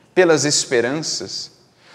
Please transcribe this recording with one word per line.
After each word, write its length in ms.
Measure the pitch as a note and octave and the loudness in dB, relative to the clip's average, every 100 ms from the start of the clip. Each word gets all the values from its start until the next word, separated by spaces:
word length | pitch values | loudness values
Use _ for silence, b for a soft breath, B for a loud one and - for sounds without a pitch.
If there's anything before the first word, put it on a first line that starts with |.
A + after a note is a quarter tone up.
| b | b
pelas 300 | - F3+ D#3 | 2 4 4
esperanças. 1080 | C#3+ C#3 - B2 A#2 D3+ D#3 - G2 - - _ _ b b | 2 -2 0 0 0 -4 -8 -10 -10 -12 -14 _ _ b b